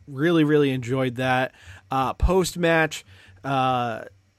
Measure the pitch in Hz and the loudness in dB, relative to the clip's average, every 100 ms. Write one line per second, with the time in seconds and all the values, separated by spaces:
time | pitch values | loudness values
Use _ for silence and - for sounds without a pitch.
0 | - 135 156 170 147 151 143 131 117 135 | -16 -4 2 4 4 4 2 0 -4 -2
1 | 131 120 131 127 127 - - - - 135 | -2 -2 0 0 0 -6 -20 -20 -6 -2
2 | 131 - - 185 175 175 165 165 156 - | -2 0 2 2 0 0 2 2 2 -2
3 | - - - - 135 135 131 127 120 110 | -16 -20 -20 -14 -4 0 0 0 -2 -6
4 | - - _ | -12 -20 _